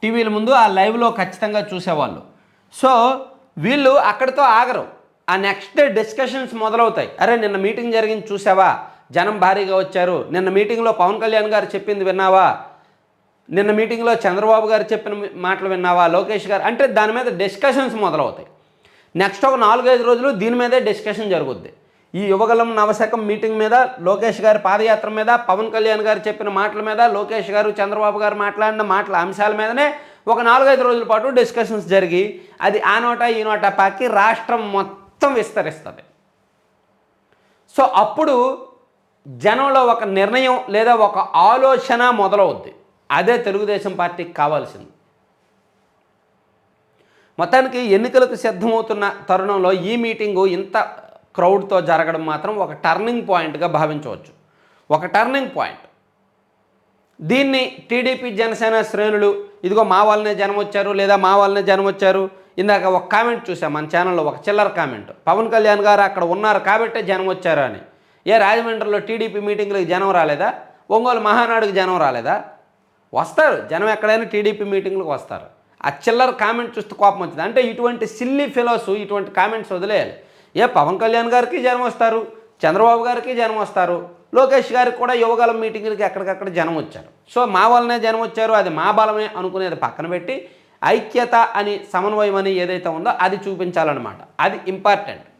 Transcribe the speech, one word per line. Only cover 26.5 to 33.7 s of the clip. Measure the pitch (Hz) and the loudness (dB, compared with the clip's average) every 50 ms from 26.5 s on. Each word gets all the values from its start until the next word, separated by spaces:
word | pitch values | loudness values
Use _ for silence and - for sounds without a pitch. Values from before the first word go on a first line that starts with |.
| 196 190 202 208 202 208 | -2 -2 -2 -2 -4 -4
మీద, | 214 220 214 214 | -6 -6 0 2
లోకేష్ | 233 240 202 202 208 - 226 220 190 175 | 2 2 2 0 -4 -4 -6 -6 -6 -2
గారు, | 196 208 214 214 | 0 0 0 0
చంద్రబాబు | 208 208 202 202 208 214 214 208 202 208 | 0 -2 -2 -2 -2 -2 0 -2 0 0
గారు | 214 208 202 | -2 -2 -2
మాట్లాడిన | 208 208 202 196 202 214 214 220 214 | -2 -4 -4 -2 0 -2 -2 0 -2
మాటల | 214 202 190 196 208 190 190 | -2 0 0 0 0 0 -2
అంశాల | 175 170 190 190 190 208 208 214 | -2 -2 -2 -2 -2 0 0 0
మీదనే | 214 214 220 233 254 294 294 294 294 - - - _ _ 208 | -2 -2 -4 0 0 0 0 -2 -6 -14 -20 -20 _ _ -2
ఒక | 233 233 | -2 0
నాలుగైదు | 240 233 233 262 269 269 277 254 254 | 4 4 4 6 6 4 4 4 4
రోజుల | 247 240 240 233 | 2 0 0 0
పాటు | 190 220 220 220 269 | 0 0 0 0 0
డిస్కషన్స్ | 269 254 233 226 - 233 226 185 220 214 180 165 | 2 2 2 2 0 -4 -4 -2 -4 -6 -2 2
జరిగి, | 185 190 185 175 165 180 196 214 202 - - - - _ | 2 2 2 2 0 0 0 -2 -4 -12 -18 -20 -14 _
అది | - 196 202 208 | -2 0 0 2
ఆ | - 190 202 226 | 2 2 2 2
నోట | 233 240 240 233 | 2 0 0 0
ఈ | 233 240 233 226 214 | 0 0 0 -2 -2
నోట | 214 214 208 208 | -2 -2 0 0
పాకి | 202 | 0